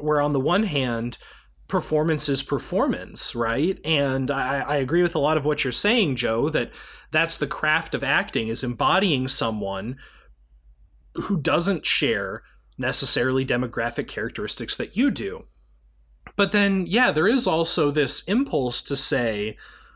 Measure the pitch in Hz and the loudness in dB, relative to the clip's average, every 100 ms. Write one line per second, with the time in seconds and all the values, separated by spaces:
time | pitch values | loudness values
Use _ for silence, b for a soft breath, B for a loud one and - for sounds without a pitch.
0 | 151 151 147 139 139 190 214 143 127 117 | 0 0 2 2 2 2 2 0 0 -2
1 | 120 - B B B _ - 190 - 156 | -4 -8 B B B _ -4 -4 0 0
2 | 160 151 147 135 - 135 - 185 277 95 | 2 0 0 0 0 -4 -2 0 0 -2
3 | - - - 117 113 120 170 - 156 151 | -4 -2 -2 0 0 0 0 -2 0 2
4 | 139 135 131 139 131 139 131 147 127 170 | 2 0 -2 -2 -2 -2 0 0 2 2
5 | 175 156 147 156 143 143 131 - 208 240 | 2 2 2 2 2 0 0 2 2 2
6 | 170 123 117 113 151 151 113 B B B | 2 0 0 0 0 0 -4 B B B
7 | B 156 165 - 135 - 151 160 - 127 | B 0 0 0 -2 -2 0 0 0 -4
8 | 131 160 196 123 110 113 123 113 139 180 | 0 0 0 -2 -2 -2 -4 0 2 2
9 | 196 135 131 - 120 107 98 98 110 139 | 2 0 2 0 0 -2 -4 -4 -6 -10
10 | B B B - _ - - - - _ | B B B -20 _ -20 -20 -20 -20 _
11 | _ - - 185 127 156 170 175 - - | _ -8 -2 0 2 2 2 0 0 0
12 | 135 107 95 110 b b b - 123 - | 0 0 -4 -8 b b b -6 -2 0
13 | 135 131 127 131 131 123 123 120 117 - | 2 2 2 0 0 -2 -2 -4 -4 -4
14 | 120 - 110 - 104 - 117 - - 196 | -8 -6 -8 -6 -6 -4 -2 -2 -2 0
15 | 277 - 98 87 - _ _ _ _ _ | 0 0 -6 -8 -14 _ _ _ _ _
16 | _ _ - - 196 208 202 196 170 214 | _ _ -8 0 2 2 2 0 0 2
17 | 240 156 185 262 185 160 165 - 147 147 | 2 4 4 4 2 2 2 2 2 2
18 | 131 - - 226 277 151 123 - - 139 | 2 0 0 0 0 0 -2 -4 -2 0
19 | - 135 120 104 107 - B B B | 2 2 0 -2 -4 -8 B B B